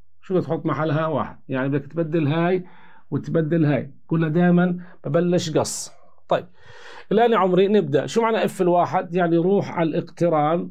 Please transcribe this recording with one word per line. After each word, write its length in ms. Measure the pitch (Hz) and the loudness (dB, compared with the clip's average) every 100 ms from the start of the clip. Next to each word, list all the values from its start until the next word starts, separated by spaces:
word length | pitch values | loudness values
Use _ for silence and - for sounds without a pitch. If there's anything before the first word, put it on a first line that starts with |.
| - - | -20 -16
شو 120 | - | -4
بدك 120 | 185 131 | -2 -2
تحط 200 | 160 156 | -4 -2
محلها؟ 400 | 139 160 151 160 | -2 0 0 0
واحد. 320 | 143 104 - - | -2 -4 -10 -6
يعني 200 | 131 135 | -4 -2
بدك 240 | 143 143 | -2 -4
تبدل 340 | 160 160 170 143 | -6 -2 0 0
هاي 400 | 160 170 185 180 - - - - | 0 0 -2 -4 -16 -20 -20 -8
وتبدل 540 | 139 - 160 156 170 | -6 -2 -2 0 2
هاي. 300 | 147 135 - - - | 2 0 -2 -10 -4
قلنا 200 | 165 160 | -2 0
دائمًا 500 | 156 175 175 180 180 - - | 2 4 4 2 -2 -8 -12
ببلش 520 | 143 156 175 175 170 151 | -4 0 2 0 0 -2
قص. 340 | 117 - - - - - - | -2 -4 -10 -16 -20 -12 -2
طيب. 180 | 180 - - - - - - - | -2 -2 -16 -20 -20 -20 -14 -2
الآن 200 | 202 240 | 2 4
يا 60 | 220 | 4
عمري 300 | 185 180 196 | 4 4 4
نبدأ. 380 | 214 160 139 135 | 4 2 0 0
شو 160 | 226 | 0
معنى 220 | 226 220 | 0 2
اف 180 | 196 - | -2 0
الواحد؟ 520 | 180 175 156 175 185 | 2 2 2 0 -2
يعني 220 | 175 175 170 | 0 2 2
روح 340 | 170 202 - | 2 2 0
على 180 | 175 165 | -2 0
الاقتران 800 | 156 - - 170 156 147 175 185 | -2 -4 -2 0 2 2 0 -4